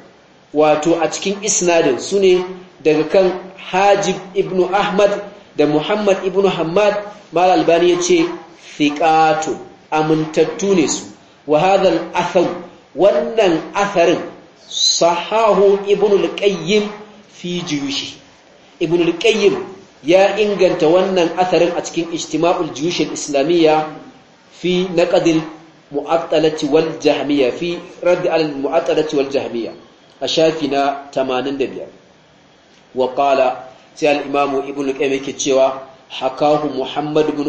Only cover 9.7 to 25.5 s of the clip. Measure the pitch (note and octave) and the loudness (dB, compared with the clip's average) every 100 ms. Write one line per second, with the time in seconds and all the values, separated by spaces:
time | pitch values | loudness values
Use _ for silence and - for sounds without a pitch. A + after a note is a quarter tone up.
9.7 | - - D#3 D#3 D#3 D#3 F3 D#3 - G3 | -20 -6 -2 0 0 0 0 0 0 0
10.7 | F#3 C3+ - - - - _ - D3+ F#3 | 2 2 -2 -10 -20 -20 _ 0 2 4
11.7 | F#3+ F#3 E3 - F3+ - F#3 C#3+ - - | 4 2 0 -2 -4 0 0 0 -4 -14
12.7 | - _ C3+ G3 - A#3 A3+ F#3+ D#3+ - | -20 _ 2 2 2 0 0 2 2 -2
13.7 | G3 G3 F3+ E3+ C#3+ - - - _ - | -4 -2 2 2 2 -4 -16 -20 _ -10
14.7 | - - - E3+ F3 - A3 A3 F#3+ G3+ | -2 0 2 2 2 -2 0 2 4 4
15.7 | G3 G3+ F#3+ G#3 G3 E3 - G3+ F3 D#3 | 4 2 2 4 2 0 0 -2 0 0
16.7 | G#3 G#3 - - - - - F3 F3 D3 | 0 0 -10 -20 -20 -20 -12 -6 -6 -4
17.7 | C#3+ C#3 - - - - _ _ - - | -6 -4 -6 -8 -14 -20 _ _ -20 -16
18.7 | - D#3+ F3 E3+ E3 A3+ G#3 G3 C3 - | -6 -2 2 0 0 0 2 2 0 -8
19.7 | - - _ C3+ F#3 G3 G3+ G#3 F#3 F#3 | -16 -20 _ 2 4 4 2 0 2 0
20.7 | - D3+ F3+ G3 F#3 E3 F#3 F3+ F3+ E3+ | 2 2 4 2 0 0 0 0 2 0
21.7 | D3+ - E3+ E3 D#3+ - D#3 E3+ F3+ D#3 | -2 -6 -6 -6 -8 -6 -2 0 0 -4
22.7 | B2 E3+ E3+ D3+ - - C#3 D3 F3 D#3 | -4 -4 -2 -4 -6 -4 -2 2 4 4
23.7 | D#3 D#3 - - - - _ _ - F3 | 2 -2 -12 -20 -20 -20 _ _ -6 -2
24.7 | F3+ F#3 E3+ F3 F3+ D#3+ D#3+ - | -2 0 0 2 2 2 -2 -4